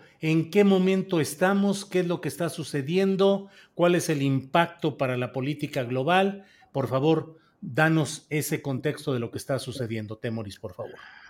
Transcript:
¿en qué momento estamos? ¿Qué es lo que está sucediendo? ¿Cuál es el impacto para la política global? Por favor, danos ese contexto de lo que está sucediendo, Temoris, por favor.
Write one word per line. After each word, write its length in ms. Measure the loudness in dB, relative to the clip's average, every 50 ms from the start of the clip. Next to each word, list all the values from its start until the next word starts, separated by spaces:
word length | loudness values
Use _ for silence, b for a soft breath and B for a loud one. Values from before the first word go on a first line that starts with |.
| b b b b
¿en 300 | b 2 2 2 2 2
qué 140 | 4 4 6
momento 560 | 6 6 6 4 4 2 2 0 0 0 0
estamos? 640 | 0 0 0 0 2 2 4 4 2 2 0 -2 -4
¿Qué 160 | -4 -2 0
es 60 | 0
lo 140 | 0 -2 -4
que 80 | -4 -6
está 200 | -4 -4 -4 -4
sucediendo? 1000 | -4 -6 -8 -6 -4 -4 -2 0 0 2 2 2 2 4 4 4 4 2 -2 B B B B B B
¿Cuál 200 | 2 2 4 4
es 120 | 4 2 0
el 140 | 0 0 2
impacto 760 | 2 2 0 0 0 2 2 2 2 -2 -4 -4 -4 -2 -2
para 180 | -2 -2 -2
la 160 | -2 -4 -4 -4
política 500 | -6 -6 -6 -6 -6 -8 -6 -4 -4 -4
global? 600 | -2 -2 -2 0 2 2 4 2 2 0 -4 B B B B B B B
Por 160 | -4 -2 0
favor, 500 | 0 2 4 4 4 2 0 -4 b b b b b b
danos 640 | b -4 0 2 2 4 4 2 2 0 -4 -8 -10 -6
ese 320 | -4 -4 -2 -2 -4 -4
contexto 520 | -4 -4 -6 -4 -4 -4 -6 -4 -4 -4 -4
de 80 | -4
lo 100 | -4 -6
que 80 | -8 -8
está 200 | -6 -4 -4 -4
sucediendo, 600 | -6 -6 -8 -8 -8 -6 -6 -8 -8 -10 -10 -8
Temoris, 400 | -8 -6 -6 -6 -6 -8 -12 -12
por 160 | -14 -14 -12
favor. 200 | -12 -14 -14 -14 -16 B B B B B B